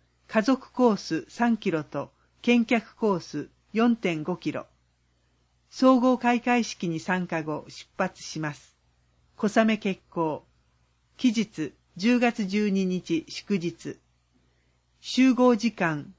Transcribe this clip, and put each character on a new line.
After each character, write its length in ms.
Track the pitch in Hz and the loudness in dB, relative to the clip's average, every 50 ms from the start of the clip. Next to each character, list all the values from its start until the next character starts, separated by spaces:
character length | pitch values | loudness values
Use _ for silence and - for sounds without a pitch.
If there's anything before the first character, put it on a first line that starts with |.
| _ _ _ _ _ | _ _ _ _ _
家 160 | - - 226 208 | -2 -2 0 2
族 300 | 269 262 254 - - - | 2 0 0 0 -10 -2
コ 220 | - 247 233 202 | 2 2 2 2
ー 20 | |
ス 280 | - - - 160 151 - _ | 2 -4 -6 -6 -6 -6 _
三 280 | - - 240 240 226 | -4 -2 0 0 0
キ 140 | 214 - 196 | 0 -2 -2
ロ 140 | 160 156 143 | -2 -2 -4
と 280 | - - 143 135 - _ _ _ _ _ _ - | -4 -8 -8 -8 -8 _ _ _ _ _ _ 0
見 240 | 240 240 240 226 | 2 2 2 2
客 300 | - 254 226 - - - | 2 0 -2 -2 -6 -10
コ 180 | - 233 208 190 | -4 0 0 0
ー 60 | 165 | 0
ス 280 | - - - 147 135 - _ _ _ _ - | -4 -8 -10 -10 -10 -10 _ _ _ _ -2
四 220 | 214 233 247 233 | 2 2 2 2
点 300 | 226 - 185 165 156 151 | 2 0 -4 -2 -2 -4
五 120 | - 180 | -6 -6
キ 140 | - - 156 | -6 -6 -6
ロ。 160 | 135 123 - _ _ _ _ _ _ _ _ _ _ _ _ _ _ _ _ _ _ _ _ _ | -6 -6 -10 _ _ _ _ _ _ _ _ _ _ _ _ _ _ _ _ _ _ _ _ _
総 320 | - - 262 262 262 247 | -4 4 6 6 6 6
合 180 | 240 254 254 240 | 4 2 2 2
開 220 | - 240 247 233 | 2 0 0 0
会 240 | - 247 247 240 220 | 0 0 0 0 0
式 240 | - - - - 170 | -2 -6 -6 -6 -4
に 100 | 165 160 | -4 -4
参 300 | - - 185 185 180 170 | -2 -2 -2 -2 -2 -4
加 160 | 175 160 156 | -4 -6 -4
後 200 | 156 151 147 - - | -4 -8 -8 -10 -14
出 200 | - - - _ _ | -18 -20 -20 _ _
発 280 | - 190 185 - - - | -4 -4 -4 -6 -12 -18
し 160 | - - 156 | -14 -10 -8
ま 120 | 156 151 147 | -8 -8 -10
す。 240 | - - _ _ _ _ _ _ _ _ _ _ _ _ _ _ | -12 -20 _ _ _ _ _ _ _ _ _ _ _ _ _ _
小 240 | - 226 202 - 233 | -4 -4 0 2 2
雨 180 | 226 220 220 208 | 2 2 2 0
決 220 | - 196 180 - _ _ | -2 -4 -6 -6 _ _
行。 340 | - 175 165 160 143 - _ _ _ _ _ _ _ _ _ _ _ _ _ _ _ | -6 -4 -4 -4 -4 -8 _ _ _ _ _ _ _ _ _ _ _ _ _ _ _
期 140 | - - 254 | -2 -2 0
日 420 | 214 226 202 - - - 156 - - _ _ _ - | 0 0 -4 -4 -6 -10 -10 -10 -10 _ _ _ -12
十 220 | 170 185 233 247 240 | -4 0 2 2 4
月 260 | 247 240 226 - 208 | 2 0 0 -2 -6
十 260 | 185 196 208 208 208 | -2 -2 0 0 0
二 160 | 196 196 190 | 0 0 0
日 380 | 185 185 180 - - 165 - - - | 0 -2 -4 -4 -4 -4 -4 -4 -6
祝 280 | - - - - 202 | -16 -14 -6 -4 -4
日。 440 | 180 165 170 165 - - 143 - _ _ _ _ _ _ _ _ _ _ _ _ _ _ _ _ _ _ _ _ _ | -2 -2 -4 -8 -8 -12 -14 -14 _ _ _ _ _ _ _ _ _ _ _ _ _ _ _ _ _ _ _ _ _
集 320 | - - - 247 254 262 240 | -14 -6 2 4 4 4 6
合 220 | 240 247 247 240 | 6 6 4 4
時 160 | 208 233 233 | 4 0 -4
間 420 | - - 180 165 156 147 135 196 - | -2 0 -2 -2 -2 -2 -6 -12 -18